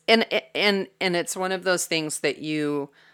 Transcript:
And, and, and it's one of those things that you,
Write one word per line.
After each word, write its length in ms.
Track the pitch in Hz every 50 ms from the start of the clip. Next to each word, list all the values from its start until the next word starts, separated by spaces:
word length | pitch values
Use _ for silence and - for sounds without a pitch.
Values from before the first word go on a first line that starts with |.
| _ -
And, 180 | 226 220 - - - 214 - - -
and, 320 | 139 180 208 202 196 185 - _ -
and 140 | - 185 175 170
it's 180 | 165 170 -
one 160 | 190 185 185
of 120 | 190 185 180
those 200 | 185 180 170 - -
things 320 | 175 160 156 151 147 -
that 180 | - 151 - -
you, 520 | 143 156 156 156 151 147 147 147 139 147 _ _ - _